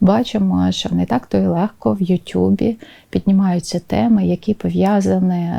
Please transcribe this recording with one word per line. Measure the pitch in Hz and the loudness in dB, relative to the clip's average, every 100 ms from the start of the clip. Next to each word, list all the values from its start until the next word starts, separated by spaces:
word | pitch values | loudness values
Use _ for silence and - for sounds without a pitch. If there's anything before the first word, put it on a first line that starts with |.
бачимо, | 185 214 247 214 190 180 180 | 2 2 0 -2 0 0 0
що | 185 185 | -2 -2
не | 175 180 | -2 0
так | 247 - | -2 -2
то | 196 | -2
й | 190 | 0
легко | 170 208 - 220 | 0 -2 -2 -2
в | 208 | -2
Ютубі | 180 180 - 185 190 196 226 226 - - _ | 0 -2 -2 -2 0 2 0 -4 -10 -20 _
піднімаються | 185 196 190 196 175 - 175 | -4 2 2 2 0 -4 -8
теми, | - 202 233 214 175 | -4 0 2 2 2
які | 180 - | -2 -2
пов'язані | 208 175 175 190 208 190 185 185 175 170 | -4 -2 0 2 2 0 0 0 0 -2